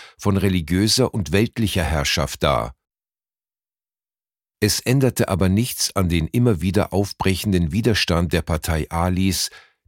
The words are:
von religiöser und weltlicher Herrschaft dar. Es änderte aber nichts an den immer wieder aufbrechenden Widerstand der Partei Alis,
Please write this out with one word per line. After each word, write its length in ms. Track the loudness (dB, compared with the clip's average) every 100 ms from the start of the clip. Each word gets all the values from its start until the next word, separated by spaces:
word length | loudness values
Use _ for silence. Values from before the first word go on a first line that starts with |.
| -20 _
von 200 | -2 0
religiöser 760 | 0 0 0 0 2 2 0
und 200 | 0 0
weltlicher 520 | 0 0 0 -2 -2
Herrschaft 580 | -2 -2 -2 -2 -4 -2
dar. 320 | 0 0 -2 -10 _ _ _ _ _ _ _ _ _ _ _ _ _ _ _ _ _ _
Es 200 | -2 0
änderte 480 | 0 2 2 2 0
aber 200 | 2 2
nichts 460 | 2 0 -4 -4 -2
an 120 | 0
den 180 | 0 0
immer 320 | 2 2 2
wieder 320 | 0 0 0
aufbrechenden 800 | 0 -2 0 0 0 0 0 0
Widerstand 600 | 0 0 0 0 0 0
der 100 | -2
Partei 460 | -2 -4 -2 -4 -2
Alis, 640 | -2 0 2 0 0 -4 -10 -20 _